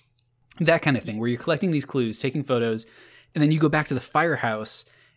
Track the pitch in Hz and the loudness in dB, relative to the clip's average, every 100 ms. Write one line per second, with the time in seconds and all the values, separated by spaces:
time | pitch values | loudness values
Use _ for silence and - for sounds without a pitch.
0 | _ _ _ _ _ - 160 160 156 123 | _ _ _ _ _ 0 2 4 2 0
1 | - 107 120 120 - 156 190 151 - 139 | -2 -4 -2 -2 -2 0 0 0 -2 -2
2 | 117 107 135 147 135 123 117 110 - - | -2 -2 -4 -4 -2 0 0 -2 -6 -18
3 | - - _ - 147 156 156 156 147 131 | -20 -20 _ 2 4 4 4 2 0 -4
4 | - 190 170 143 117 107 107 - - _ | -2 0 0 0 -2 -2 -6 -8 -10 _
5 | _ | _